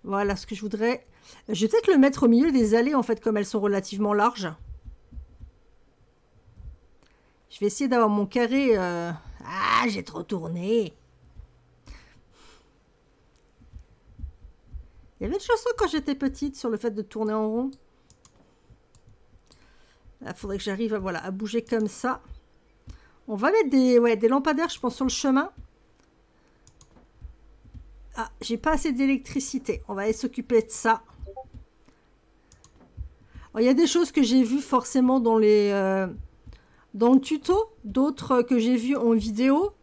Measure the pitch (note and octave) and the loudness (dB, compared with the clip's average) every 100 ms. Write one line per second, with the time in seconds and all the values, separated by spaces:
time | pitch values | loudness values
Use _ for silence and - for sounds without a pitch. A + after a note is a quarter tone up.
0 | G#3+ G3 G3+ G3 - G#3 G#3+ G#3 A3+ B3 | -4 -2 -2 -4 -8 -10 -8 -2 -2 -2
1 | - _ - - - F3 G#3+ A4+ A4+ D#4 | -8 _ -20 -20 -8 -2 2 2 6 6
2 | C4+ C4+ B3 A#3 D#4+ C4 G#3+ A3+ B3+ C#4 | 6 6 6 6 6 4 4 4 4 0
3 | A3+ A3+ A#3 G#3+ G3+ G#3+ G3+ G3+ G3 G3+ | 0 -2 0 -2 -2 -2 0 -2 -4 -4
4 | G#3 G#3 A3 A#3 F3 D#3+ - - - - | 0 2 0 0 -10 -10 -16 -18 -18 -20
5 | _ - - - - _ _ _ _ _ | _ -18 -18 -20 -20 _ _ _ _ _
6 | _ _ _ _ _ - - - _ _ | _ _ _ _ _ -20 -20 -20 _ _
7 | _ _ _ _ _ - G3+ - C4+ B3 | _ _ _ _ _ -4 -4 -2 0 4
8 | A3 G#3 G3 B3 A#3 C4+ C4+ G#3+ F3+ F3 | 4 2 0 0 2 2 4 2 0 -4
9 | E3+ D#3+ - - - F#3 - - A#3+ G3 | -6 -8 -12 -18 -12 -6 0 0 0 -4
10 | E3+ - - G3 D#3+ E3+ F#3 A3+ F3+ - | -8 -12 -6 -6 -6 -6 0 0 0 -8
11 | _ _ _ - - _ _ _ - - | _ _ _ -20 -20 _ _ _ -20 -20
12 | - - _ _ - - _ _ _ _ | -20 -20 _ _ -20 -20 _ _ _ _
13 | _ _ _ _ _ _ - - - _ | _ _ _ _ _ _ -20 -20 -20 _
14 | _ - - - - - _ - - - | _ -16 -16 -16 -20 -20 _ -16 -16 -20
15 | - _ G3+ G4 - A4+ B4 A#4 G4+ D#4 | -20 _ -6 -6 0 0 0 -2 -2 -2
16 | C#4 C#4 C4+ C4+ C#4+ - B3 A3 A#3 G#3 | -4 -2 -4 -4 -8 -6 -6 -4 -4 -6
17 | G#3 A3 G#3+ G#3+ G#3+ A3+ C4 C4+ _ _ | -10 -6 -2 -2 -2 -2 -4 -8 _ _
18 | _ _ _ _ _ _ _ - _ _ | _ _ _ _ _ _ _ -20 _ _
19 | - - _ _ _ - _ _ _ _ | -20 -20 _ _ _ -20 _ _ _ _
20 | - _ - - G3 G3 G#3 F#3+ A3+ G#3 | -20 _ -14 -12 -10 -8 -6 -4 -4 -4
21 | F#3+ F3 F#3+ F#3+ G#3+ A#3 A3+ A#3 G#3 - | -6 -6 -8 -8 -4 -6 -2 -2 -2 -4
22 | B3 - - - _ _ _ _ - - | -6 -6 -12 -20 _ _ _ _ -20 -20
23 | _ _ - G#3 C4+ A4 D4+ C4+ B3+ A#3+ | _ _ -10 -2 2 2 4 4 6 6
24 | A#3 A3 A3+ C4+ D4 D4 E4 - B3 - | 4 2 2 2 0 0 -2 -4 -6 -2
25 | C4 - C#4 C4 F4+ - - _ _ _ | -4 -2 0 0 -2 -10 -20 _ _ _
26 | _ _ _ _ _ _ _ _ - - | _ _ _ _ _ _ _ _ -20 -20
27 | _ _ - - - - - - - - | _ _ -20 -20 -20 -20 -20 -20 -20 -20
28 | - - A3 - - A3+ D#4 D#4 D#4+ B3 | -16 -12 -12 -12 -8 -4 0 0 -2 0
29 | C4+ C4 - C#4 - C4 - - - G3 | 0 0 -2 -6 -6 -6 -6 -8 -6 -4
30 | G#3 A3 B3+ B3+ - A#3 A3+ - A3+ A3+ | -4 -2 -6 -8 2 2 2 -4 0 0
31 | - - - B3+ C4 - - _ _ _ | -4 -18 -16 -16 -20 -20 -20 _ _ _
32 | _ _ _ _ _ _ _ _ - - | _ _ _ _ _ _ _ _ -20 -16
33 | - _ _ - - A3 A#3+ C4 E4 F4 | -16 _ _ -20 -10 0 4 4 4 2
34 | E4+ - A#3+ C4 A3+ C#4 - B3+ B3 C4 | 2 2 4 4 4 0 0 0 2 2
35 | B3+ C4 A3+ A3+ G#3+ G#3 G3+ G3 F#3+ F#3+ | 2 2 2 4 6 4 4 0 0 -2
36 | F#3 - - _ - - _ _ _ G3+ | -4 -8 -16 _ -20 -20 _ _ _ 0
37 | A#3 C4 C4+ D4+ D4+ F#4+ A4 - G#3 A3+ | 4 4 4 -4 0 0 0 -8 -4 0
38 | C#4+ C#4 - B3+ B3 B3+ A3+ B3+ A#3+ C#4 | 0 -2 0 0 2 2 2 0 0 0
39 | A#3 A3+ A3 G#3 C4 C#4+ G4+ - | 2 2 0 0 2 2 0 -6